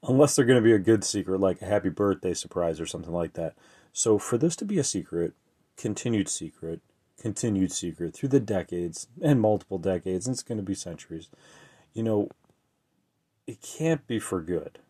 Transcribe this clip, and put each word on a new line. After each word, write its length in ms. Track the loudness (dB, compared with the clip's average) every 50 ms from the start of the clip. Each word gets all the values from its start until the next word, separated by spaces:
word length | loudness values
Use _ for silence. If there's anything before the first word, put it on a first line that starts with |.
| 0
Unless 320 | 2 6 6 6 6 6
they're 100 | 4 6
gonna 160 | 6 6 8
be 120 | 8 8 6
a 60 | 6
good 240 | 6 6 4 4 4
secret, 360 | -2 -4 -4 -2 -2 0 2
like 220 | 2 2 0 0
a 40 | -2
happy 240 | 0 0 2 0 0
birthday 440 | 0 0 2 2 2 0 -2 -4 -4
surprise 460 | -4 -8 -8 -4 -2 -2 -2 -2 -4
or 60 | -6
something 280 | -8 -8 -10 -10 -6 -4
like 200 | -4 -4 -4 _
that. 220 | -6 -8 -8 -8 _ _ -20 _ _ _ _
So 280 | _ -2 2 2 2 2
for 180 | 2 0 -2 0
this 180 | 0 0 0 -2
to 80 | -6
be 120 | -4 -2 -2
a 60 | -2
secret, 500 | -2 -2 -4 -6 -4 -4 -2 -2 -2 -4 _ _ _ _ _ _ _ _
continued 540 | -8 -6 -6 -6 -4 -4 -2 0 0 0 -2
secret, 520 | -4 -8 -8 -12 -14 _ -10 -10 -10 -10 _ _ _ _ _ _ _ _
continued 520 | -8 -8 -6 -4 -2 0 2 2 0 0
secret 420 | 0 -6 -8 -8 -6 -6 -8 -8 -8
through 160 | -6 -4 2
the 100 | 2 2
decades 680 | 2 2 -2 -2 -2 -4 -6 -6 -6 -6 -8 -10 -16 _ -14 -2 2
and 180 | 2 4 4
multiple 380 | 4 4 2 2 -2 _ -8 -4
decades, 480 | -2 -2 -2 -2 -2 -4 -4 -4 -4 -4
and 60 | -6
it's 80 | -6 -6
gonna 180 | _ -8 -6
be 140 | -4 -6 -6
centuries, 540 | -6 -6 -12 -12 -14 -14 _ -14 -14 -14 -16 -20 _ _ -20 -20 -20 -20 -20 _ _ _ _ _
you 100 | -4 -2
know, 260 | 0 0 0 0 -2 -6 _ _ _ _ _ _ _ _ _ _ _ _ _ _ _ _ _ _ _ _ _ _ -18
it 140 | -18 _
can't 440 | -16 -18 -10 -4 0 0 0 0 -2
be 140 | _ -4 -4
for 220 | -4 -2 -4 -4
good. 380 | -2 -2 -4 -4 -4 -8 _ -20 _ _